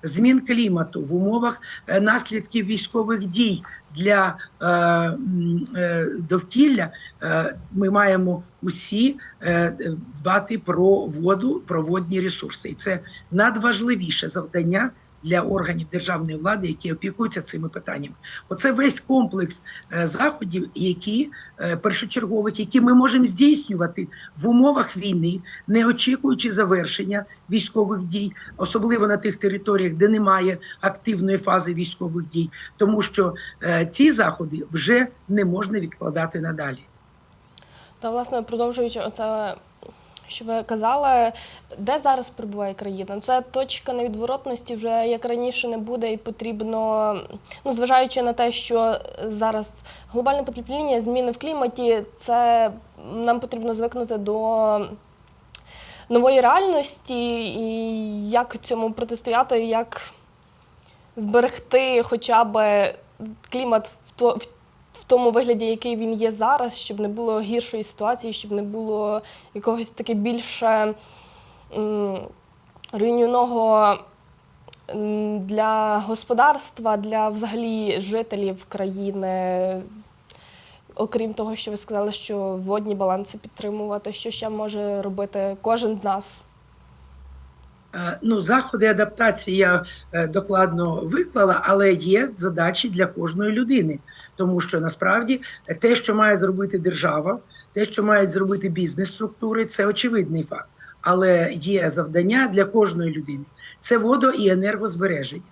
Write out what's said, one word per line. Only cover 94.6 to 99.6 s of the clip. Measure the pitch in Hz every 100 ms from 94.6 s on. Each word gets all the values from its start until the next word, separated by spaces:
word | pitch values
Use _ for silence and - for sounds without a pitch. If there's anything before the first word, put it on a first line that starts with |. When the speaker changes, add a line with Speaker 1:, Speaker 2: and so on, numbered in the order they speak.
Speaker 1:
що | 165 165
насправді | 165 - 185 214 233 262 - - - 165
те, | 233 233
що | - 214
має | 214 196
зробити | 190 190 196 190
держава, | 175 170 170 151 160 233 - - -
те, | 208 208
що | -
мають | 208 208 190
зробити | 185 196 196 190
бізнес-структури, | 165 170 139 185 - 220 - 220 220